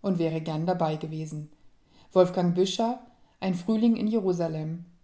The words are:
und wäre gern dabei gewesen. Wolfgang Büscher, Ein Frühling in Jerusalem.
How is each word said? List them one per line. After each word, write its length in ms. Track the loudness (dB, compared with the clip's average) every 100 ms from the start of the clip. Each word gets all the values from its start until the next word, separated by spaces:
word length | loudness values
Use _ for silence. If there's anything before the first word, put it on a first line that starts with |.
und 180 | -2 0
wäre 220 | 0 -2
gern 240 | -4 -4
dabei 320 | -2 0 0 -2
gewesen. 540 | -6 -8 -8 -10 -12 -18 -20 _ _ _ -2
Wolfgang 440 | 4 4 4 2
Büscher, 460 | 2 0 2 -2 -2 -10 _ _ _
Ein 160 | -4
Frühling 420 | -4 0 2 4 2
in 100 | 2
Jerusalem. 800 | 0 0 0 -2 -4 -6 -8 -12 _